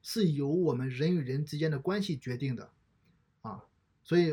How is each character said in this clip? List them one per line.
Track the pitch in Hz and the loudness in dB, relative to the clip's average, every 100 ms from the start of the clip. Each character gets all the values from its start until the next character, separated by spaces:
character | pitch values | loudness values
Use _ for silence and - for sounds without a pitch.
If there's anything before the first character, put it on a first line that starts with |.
是 | - 233 180 | -8 0 2
由 | 143 139 | 2 0
我 | 175 160 | 2 2
们 | 127 131 | 0 -2
人 | 127 160 | -2 0
与 | 175 | 0
人 | 127 135 | 0 -2
之 | 147 147 | -2 0
间 | 160 | -2
的 | 139 | 0
关 | 185 208 | -2 -2
系 | 196 139 | -2 -4
决 | 127 123 | -4 -4
定 | 135 120 | -4 -4
的， | - _ _ _ _ _ _ _ | -8 _ _ _ _ _ _ _
啊， | 113 - - _ _ _ | -12 -12 -16 _ _ _
所 | - 170 | 0 4
以 | 165 | 4